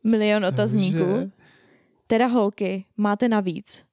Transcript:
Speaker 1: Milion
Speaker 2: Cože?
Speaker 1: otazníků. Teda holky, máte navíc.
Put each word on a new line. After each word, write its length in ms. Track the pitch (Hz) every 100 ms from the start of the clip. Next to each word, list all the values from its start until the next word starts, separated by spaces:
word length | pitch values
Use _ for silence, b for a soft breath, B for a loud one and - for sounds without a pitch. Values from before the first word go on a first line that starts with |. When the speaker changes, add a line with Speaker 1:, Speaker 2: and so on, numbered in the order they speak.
Speaker 1:
Milion 380 | 226 220 208 208
Speaker 2:
Cože? 120 | 190
Speaker 1:
otazníků. 760 | 208 214 214 185 165 180 208 277 _ b b b b b b _
Teda 200 | 226 247
holky, 580 | 240 202 - 190 190 - -
máte 320 | 208 208 240
navíc. 560 | 220 185 165 - - _